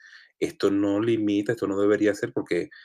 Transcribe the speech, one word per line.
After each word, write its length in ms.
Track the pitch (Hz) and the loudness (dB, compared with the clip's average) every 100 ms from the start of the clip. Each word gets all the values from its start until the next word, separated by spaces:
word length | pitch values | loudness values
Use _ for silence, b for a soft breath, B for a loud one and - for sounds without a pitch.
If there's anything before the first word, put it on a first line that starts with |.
| B B B _ | B B B _
Esto 320 | 87 - 101 | -6 0 0
no 300 | 101 101 101 | 2 0 0
limita, 520 | 117 113 104 101 107 | 0 0 0 0 -2
esto 140 | 117 98 | -2 -2
no 120 | 98 | 0
debería 340 | 101 104 104 101 | 2 4 2 0
ser, 180 | 120 | -4
porque 360 | - - 87 - B | -6 -4 -4 -4 B